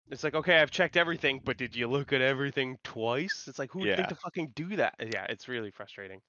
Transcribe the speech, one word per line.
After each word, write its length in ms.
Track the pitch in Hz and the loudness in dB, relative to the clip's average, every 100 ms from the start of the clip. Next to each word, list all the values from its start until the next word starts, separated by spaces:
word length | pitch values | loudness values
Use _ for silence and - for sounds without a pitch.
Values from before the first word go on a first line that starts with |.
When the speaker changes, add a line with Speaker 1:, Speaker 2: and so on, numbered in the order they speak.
| - | -14
Speaker 1:
it's 140 | 135 | -6
like, 100 | 151 | -2
"Okay, 260 | 156 156 165 | 0 6 6
I've 100 | 147 | 6
checked 240 | - 175 175 | 4 2 4
everything, 440 | 170 160 147 135 | 2 2 0 0
but 120 | 135 120 | -2 -2
did 180 | 123 120 | -4 -2
you 120 | 120 | 0
look 240 | 139 143 | 0 2
at 100 | 135 | 2
everything 560 | 131 135 139 135 131 131 | 4 2 0 -2 -2 -4
twice?" 640 | - 120 113 127 185 - - | -10 -4 -2 0 -2 -6 -8
It's 100 | 135 | -8
like, 120 | 135 | -6
who 80 | 185 | -2
would 120 | 208 | 0
Speaker 2:
Yeah. 40 | 190 | 2
Speaker 1:
think 140 | - | 0
to 60 | 156 | -4
fucking 340 | 175 185 156 117 | -8 -6 -6 -6
do 200 | 170 202 | -4 0
that? 200 | 117 - | 0 -2
Yeah, 260 | 113 101 95 | -6 -4 -4
it's 200 | 110 - | -6 -6
really 220 | 123 104 | -6 -6
frustrating. 500 | - 101 - 98 95 | -10 -14 -12 -14 -16